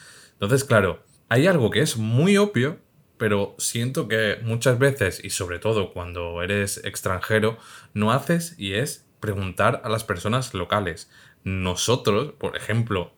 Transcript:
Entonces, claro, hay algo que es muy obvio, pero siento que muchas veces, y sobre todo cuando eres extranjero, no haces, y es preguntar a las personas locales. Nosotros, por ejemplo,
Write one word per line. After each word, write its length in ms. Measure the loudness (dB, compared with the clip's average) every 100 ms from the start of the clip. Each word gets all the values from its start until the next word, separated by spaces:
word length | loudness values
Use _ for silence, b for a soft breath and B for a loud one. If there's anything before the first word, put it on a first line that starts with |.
| b b b
Entonces, 300 | b 0 2
claro, 400 | 4 4 2 -2 _ _ 0
hay 180 | 4 4
algo 220 | 4 4
que 120 | 2
es 160 | 0 0
muy 400 | 0 2 4 4
obvio, 420 | 2 0 -2 -4 _ _ _ -4
pero 380 | 0 0 -2 -4
siento 500 | -6 -4 -4 -4 0
que 320 | 2 2 0
muchas 380 | -2 0 2 4
veces, 400 | 4 2 -2 -2
y 80 | -6
sobre 280 | -6 -6 -4
todo 320 | 0 0 -2
cuando 480 | -6 -10 -8 -6 -4
eres 400 | -2 0 -2 -4 -8
extranjero, 720 | -4 -2 -2 2 2 2 -2 B B B
no 180 | 0 2
haces, 420 | 2 2 -2 -2 -8
y 160 | -4
es 320 | -2 -2 -6 _ _
preguntar 600 | -6 -4 -4 2 2 2
a 60 | -2
las 140 | -4 -2
personas 480 | -4 -2 -2 -2
locales. 560 | -6 -2 0 0 -6 -14 b b b
Nosotros, 880 | -6 -2 -2 0 0 2 2 0 -2 -6
por 160 | -8 -6
ejemplo, 580 | -2 -2 0 -2 -6